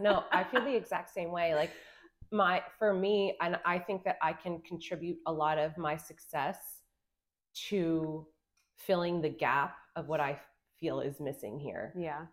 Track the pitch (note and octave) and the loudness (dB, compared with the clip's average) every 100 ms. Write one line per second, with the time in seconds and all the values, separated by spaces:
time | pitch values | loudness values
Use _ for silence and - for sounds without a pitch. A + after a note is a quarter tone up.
0 | G#3 F#3+ - F#3 F#3+ B3+ C4 A#3+ - E3+ | 4 4 4 2 4 2 2 0 0 -4
1 | - F#3+ E3+ F3 E3+ D3+ E3+ - - - | -4 -6 -4 0 2 4 2 -4 -18 -20
2 | - _ - G#3 F3+ F3+ - - G#3+ F#3 | -20 _ -2 2 4 4 -2 0 2 4
3 | G3 G#3 G3 - E3+ F3 F3 F3+ F3+ F#3+ | 4 4 2 0 -2 0 0 0 0 -2
4 | F#3 - D#3+ E3 F3+ E3+ - E3 - E3+ | -2 0 0 -2 -6 -8 -8 -10 -6 -6
5 | E3+ E3 E3 D#3 D3+ D#3 D#3 E3 D3+ D#3+ | -4 -4 -4 0 2 2 0 -2 -4 -4
6 | - - - D3+ C#3 G3 - - _ _ | -8 -20 -6 -2 -2 -4 -12 -18 _ _
7 | _ _ _ _ _ - - G3+ E3 E3 | _ _ _ _ _ -12 -2 0 2 2
8 | D#3+ D#3 D#3 _ _ _ _ - - F3+ | 0 -6 -10 _ _ _ _ -12 0 2
9 | F3 F3 D#3 - C3 C#3 C#3 - - E3 | 2 0 -2 0 2 2 0 -4 -12 -10
10 | C#3+ D#3 C#3 C#3+ - _ _ _ D#3+ C3+ | -2 0 0 -2 -10 _ _ _ -4 -2
11 | C3+ C#3 C#3 - G#3 D3 C#3+ - - F3+ | -4 -4 -6 -6 -8 -8 -8 -8 -8 -6
12 | D#3+ D3 E3 | -6 -6 -10